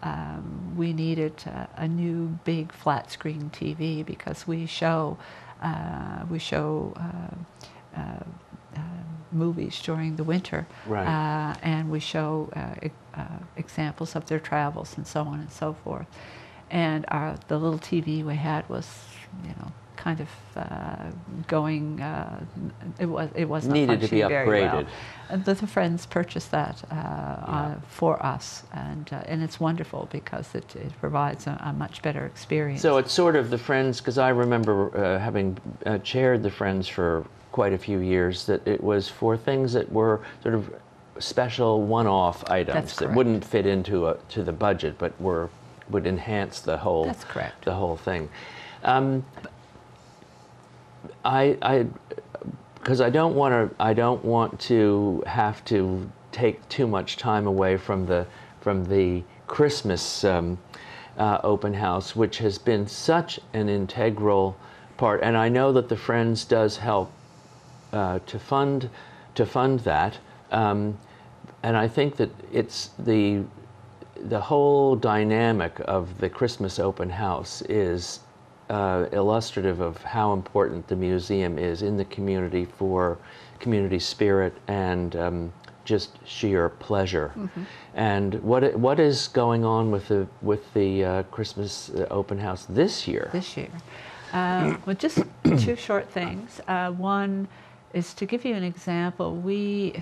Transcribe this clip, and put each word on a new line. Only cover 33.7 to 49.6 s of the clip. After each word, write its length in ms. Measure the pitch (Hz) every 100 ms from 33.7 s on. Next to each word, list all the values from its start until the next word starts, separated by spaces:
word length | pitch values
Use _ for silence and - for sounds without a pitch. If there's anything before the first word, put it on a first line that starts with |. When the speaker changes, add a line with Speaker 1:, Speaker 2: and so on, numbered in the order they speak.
| 135 131 117
Speaker 2:
'cause 160 | 139 127
I 140 | 131
remember, 640 | 123 123 120 107 98 101 -
uh, 220 | 95 95
having, 400 | 110 107 95 95 - -
uh, 140 | - 101
chaired 440 | - 127 127 120
the 80 | 104
Friends 380 | - 98 95 92
for 380 | - 85 82 - - -
quite 220 | - 101
a 40 | 92
few 200 | - 98
years, 480 | 92 92 90 92 -
that 200 | 98 -
it 160 | 101
was 260 | 104 101 95
for 280 | - 110 113
things 360 | 139 135 127
that 180 | 120 -
were 280 | 110 110 107 - -
sort 120 | -
of 180 | 110 101 - - - - -
special 640 | - - 123 117 117 110
one-off 680 | 104 113 110 98 87 85 -
items 260 | 92 82
Speaker 1:
That's 220 | 156 - -
Speaker 2:
that 80 |
Speaker 1:
correct. 120 | - 120
Speaker 2:
wouldn't 280 | 120 107
fit 220 | - 107 98
into 400 | 95 92 95 82
a, 100 | 76 -
to 120 | 110
the 80 | 87
budget, 440 | 80 104 90 78 -
but 220 | 87 -
were, 300 | 92 85 82 - - - -
would 160 | 101 90
enhance 540 | 90 117 107 98 -
the 180 | - 80
whole, 260 | 98 82 82
Speaker 1:
That's 180 | 76
correct. 400 | - - - - -
Speaker 2:
the 80 |
whole 220 | 92 90 82
thing. 340 | 95 87 76 - - - - -
Um, 420 | - 131 135 131 135 - - -